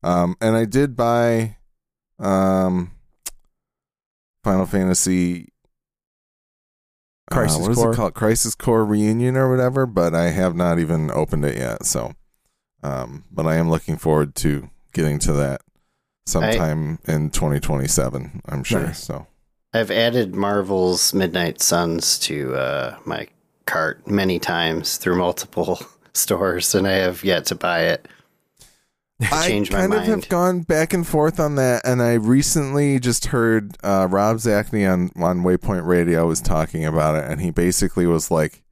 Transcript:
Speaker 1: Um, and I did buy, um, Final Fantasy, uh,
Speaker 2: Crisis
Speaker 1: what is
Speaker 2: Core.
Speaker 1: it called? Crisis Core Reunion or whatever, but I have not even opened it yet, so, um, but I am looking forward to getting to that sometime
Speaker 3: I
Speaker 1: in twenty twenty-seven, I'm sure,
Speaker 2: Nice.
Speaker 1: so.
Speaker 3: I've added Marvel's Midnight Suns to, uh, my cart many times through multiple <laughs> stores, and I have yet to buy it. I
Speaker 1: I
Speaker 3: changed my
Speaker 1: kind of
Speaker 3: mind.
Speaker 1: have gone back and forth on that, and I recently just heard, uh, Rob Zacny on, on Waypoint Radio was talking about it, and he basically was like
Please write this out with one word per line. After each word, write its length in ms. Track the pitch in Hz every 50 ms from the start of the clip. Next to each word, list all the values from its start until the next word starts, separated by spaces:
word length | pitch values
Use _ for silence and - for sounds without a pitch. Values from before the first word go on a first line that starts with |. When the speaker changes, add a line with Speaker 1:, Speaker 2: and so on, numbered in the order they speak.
Speaker 1:
Um, 320 | 71 85 90 87 87 87 90 _
and 160 | 113 110 113
I 80 | 113 113
did 320 | 107 98 131 143 143 123
buy, 600 | 117 120 117 120 120 120 117 117 113 113 113 107 - _ _ _ _ _ _ _ _ _ _ _ _
um, 720 | 95 98 98 95 95 95 95 95 92 92 92 90 87 92 - - _ _ _ _ _ - - - _ _ _ _ _ _ _ _ _ _ _ _ _ _ _ _ _ _ _ _
Final 240 | _ 110 98 95 92
Fantasy, 880 | 87 - 98 92 92 92 85 - 95 92 90 90 87 90 87 - - _ _ _ _ _ _ _ _ _ _ _ _ _ _ _ _ _ _ _ _ _ _ _ _ _ _ _ _ _ _ _ _ _ _ _ -
uh, 40 | -
Speaker 2:
Crisis 240 | 135 117 - 78 78
Speaker 1:
what 100 | 85 101
is 60 | 117
Speaker 2:
Core. 160 | 123 117 113
Speaker 1:
it 40 | 117
called? 180 | 117 110 90 -
Crisis 400 | - 110 107 113 117 - 117 -
Core 280 | - - 127 117 113 110
Reunion 520 | 104 107 107 107 107 110 117 120 127 127
or 120 | 131 131 131
whatever, 380 | 127 127 127 127 131 135 131
but 260 | 123 104 92 85 85
I 180 | 82 85 85 87
have 260 | 80 98 92 92 85
not 220 | 85 90 87 85 85
even 280 | 82 76 85 80 78 76
opened 320 | - - 78 - - 76 71
it 120 | 73 58
yet, 280 | 53 64 60 55 - -
so, 280 | - - - 57 58 - - _ _ _ _ _ _ _ _ _ _ _ _
um, 420 | - 71 69 65 62 60 67 76 - -
but 160 | - 80 80
I 80 | 80 80
am 160 | 82 82 82
looking 260 | 82 80 - - 78
forward 380 | 69 - 80 78 76 76 71 -
to 340 | - - 78 73 71 67 - - _ _ _
getting 280 | _ 87 82 76 73 73
to 120 | - - -
that 260 | 73 71 69 67 - _ _ _ _ _ _ _ _ _ _ _ _ _
sometime 720 | - - 87 82 110 110 - 82 78 76 80 78 73 80 80 -
Speaker 3:
I 60 | -
Speaker 1:
in 180 | 82 76 76 76
twenty 300 | - - - 78 73 71
twenty-seven, 840 | - - 76 69 67 76 - - 65 62 64 67 65 - - - - -
I'm 160 | - 69 67
sure, 180 | - - -
Speaker 2:
Nice. 220 | 67 - 82 - -
Speaker 1:
so. 220 | - 78 73 - _ _ _ _ _ _ _ _ _
Speaker 3:
I've 180 | - 113 113 101
added 420 | 95 110 117 120 120 127 113 92 90
Marvel's 800 | 95 101 101 104 101 95 92 98 92 92 90 90 85 - - -
Midnight 460 | 95 95 87 80 92 87 85 80 -
Suns 560 | - - 85 85 85 85 85 85 - - - -
to, 340 | - - 78 73 69 65 65
uh, 400 | 67 65 64 69 69 65 62 - - -
my 240 | - 80 76 - - _ _ _ _ _ _ _
cart 400 | - - 82 80 78 - - - -
many 300 | 101 101 98 95 90 85
times 580 | - - 87 85 85 80 80 80 80 - -
through 200 | - - 92 87
multiple 640 | 90 90 87 90 - - - - 90 87 - 90 - - - _ _
<laughs> 160 | _ _ _
stores, 580 | - - - 101 85 98 95 87 90 90 - -
and 100 | 101 95
I 60 | 98
have 320 | 95 95 95 90 90 85 -
yet 220 | 98 92 87 -
to 100 | - 92
buy 240 | 82 - 90 87 82
it. 260 | 82 82 80 - _ - - _ _ _ _ _ _ _ _ _ - - _ _ _ _ _ _ _ _ _ _
I 260 | 117 110 139 156 165
Speaker 1:
I 40 | 180
Speaker 3:
changed 240 | 110 104 104 -
my 60 | 190 196
Speaker 1:
kind 120 | 185 190 202
of 40 | 214
Speaker 3:
mind. 100 | - 214
Speaker 1:
have 180 | 220 196 - -
gone 320 | 185 175 175 185 185 180
back 320 | 165 - 170 156 160 165
and 140 | - 180 170
forth 340 | - - 156 147 156 - -
on 140 | 160 147 147
that, 240 | 139 131 127 123 113 -
and 140 | 127 123 123
I 100 | 120 120 120
recently 840 | 117 107 113 123 139 143 - - 160 143 135 135 143 147 143 139 131
just 260 | 120 123 117 - -
heard, 480 | - - 123 117 113 113 110 104 101 90 -
uh, 240 | - 101 98 95 95 92
Rob 260 | 92 98 101 107 113
Zacny 500 | 110 110 117 104 101 107 - - 107 101 95
on, 200 | 92 90 90 90 -
on 260 | 87 85 85 90 90
Waypoint 440 | 87 90 90 87 - - 101 90 82
Radio 400 | 85 90 87 85 85 85 82 82
was 140 | 82 80 80
talking 420 | - - 90 78 80 80 - 80 80
about 320 | 78 78 80 76 78 78
it, 80 | 78 73 64
and 100 | 73 -
he 100 | - 87
basically 560 | 80 - 87 87 90 - - 92 - - 87
was 240 | 87 85 80 - -
like 320 | 90 80 78 76 - _ _ _